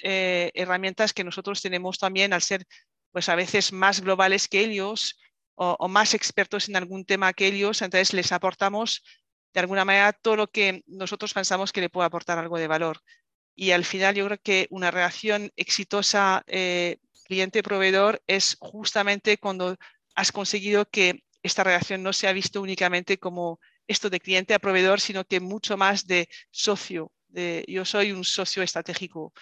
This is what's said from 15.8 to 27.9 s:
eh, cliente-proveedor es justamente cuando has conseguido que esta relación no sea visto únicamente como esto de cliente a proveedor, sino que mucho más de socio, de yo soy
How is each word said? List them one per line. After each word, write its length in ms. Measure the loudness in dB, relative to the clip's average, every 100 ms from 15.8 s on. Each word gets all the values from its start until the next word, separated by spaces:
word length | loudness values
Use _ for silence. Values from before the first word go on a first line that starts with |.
| -2 -2 2 4 4 2 0
eh, 500 | -4 -2 0 -2 -4 _ _ -6
cliente-proveedor 960 | -2 0 0 0 2 4 6 4 2 0
es 280 | 0 0 -2
justamente 800 | -10 -10 -4 0 0 0 2 0
cuando 380 | 0 -4 -4 -4 -12 _ _ -2
has 160 | -2
conseguido 580 | -2 -4 -4 2 2 2
que 340 | 2 2 2 _ _
esta 200 | -4 0
relación 380 | 4 2 2 -6
no 120 | -4
sea 200 | 0 0
visto 280 | 0 -2 -4
únicamente 560 | -6 0 0 0 -2 -4
como 420 | -4 -6 -6 -6 _ _ -6
esto 220 | -4 -2
de 100 | -4
cliente 340 | 0 0 2
a 60 | 0
proveedor, 400 | 2 4 4 4
sino 260 | 0 -6 -4
que 140 | -4
mucho 380 | -4 -6 -4 0
más 300 | 2 2 0
de 220 | 0 0 -8 -16
socio, 600 | -4 -2 -2 -4 -10 -10 _ _
de 380 | -8 -6 -6 -6
yo 160 | -6
soy 280 | -2